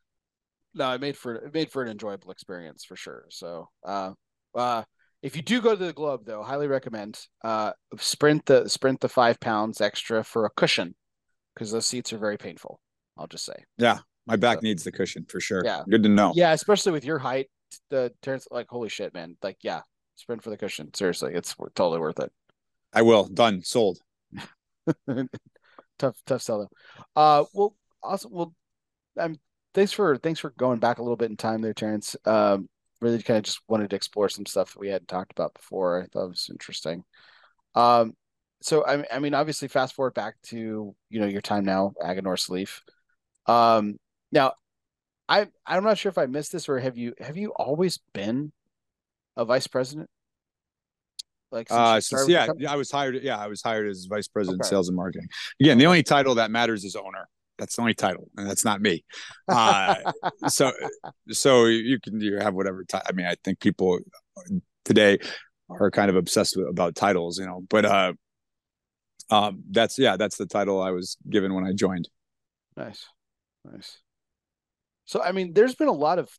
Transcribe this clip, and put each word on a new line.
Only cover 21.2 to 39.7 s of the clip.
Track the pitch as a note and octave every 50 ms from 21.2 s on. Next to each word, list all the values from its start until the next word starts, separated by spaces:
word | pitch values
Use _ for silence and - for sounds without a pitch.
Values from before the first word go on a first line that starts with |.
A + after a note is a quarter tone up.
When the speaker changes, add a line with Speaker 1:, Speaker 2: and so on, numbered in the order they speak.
| E2 C2 E2+
Speaker 1:
it's | F2 - - -
w-, | - - - -
totally | - F#2+ F2 E2 E2
worth | E2 D#2 - -
it. | C2 - _ _ _ _ _ _ _ _ _ _ _ _ -
Speaker 2:
I | A2
will. | A#2 A#2 A2+ G#2+ F#2
Done. | F2+ F#2+ F2 A#2+ A2+ G2+ F#2
Sold. | F2 - - B2+ A2+ G2 F2+ - _ _ _ _ _ _
Speaker 1:
<laughs> | - - - - _ _ _ _ _ _ - - D#3+ _ - - B2+ B2 C3 B2+ - - _ _ _ _ _ _ _ _ - _ _ -
Tough, | - C3 A2+ _ -
tough | - C3 A#2
sell | - - A2+ G#2
though. | G2+ G2 _ _ _ - - - - _ - D3+
Uh, | D3+ D3+ D3+ D3 D3 - -
well, | G3 G3+ G#3+ G#3+ _ _ _ _ _ -
awesome. | - F#3 F#3+ - A#3
Well, | A3+ F3 E3+ E3 E3 _ _ _ _ _ _ _ _ _ _ _ - -
um, | E3+ E3 D#3+ D3 _ _ _ _ _ _ -
thanks | G3 G3 G3
for, | - - G#3 E3+ C#3+ A#2+
thanks | - D#3+ D#3+ -
for | - D3
going | - - B2+ B2+ B2 A2+
back | A2+ A#2 A#2+ -
a |
little | A#2 A#2+ A#2+ A2
bit | A#2 A2
in | G#2+ -
time | - A2+ A2 A2
there, | A2 A2 G#2
Terrence. | - A2+ G#2+ G#2+ G#2 - - - - -
Um, | - A2 A2 G#2 G#2 G2+ G2 G2 - _ _ _ _ _ -
really | A#2+ A#2 A#2 A2+
kinda | G2+ - A#2+ A2
just | G#2 - - - _ -
wanted | A2 G#2+ G#2+ G2
to | G2+ F#2+
explore | - - - G#2 G2+ F#2+
some | - G2+ G2+
stuff | - - G2+ F#2 - -
that | F#2+
we | G2+ G2
hadn't | G2 F#2 F2 -
talked | F#2 F2+ F#2+ - -
about | - E2+ E2 _
before. | - - - F#2+ F#2+ F#2+ F2+ F2 F2+
I | F2+ F2+
thought | - G2 F#2+
it | F#2
was | F2 - - -
interesting. | - - - - - - - D#2 E2+ - - _ _ _ _ _ _ _ _ _ _ _ _ _ -
Um, | A#2+ A#2 A#2+ A#2+ A#2 A#2 A2+ - _ _ _ _ _ _ _ _ _
so | - - D#3+ D3+ -
I, | - C#3 C#3+ C#3+ - A#2
I | C3
mean, | C#3+ C#3+ C#3+
obviously, | C3+ D3+ D#3 D3+ - D3
fast | C3+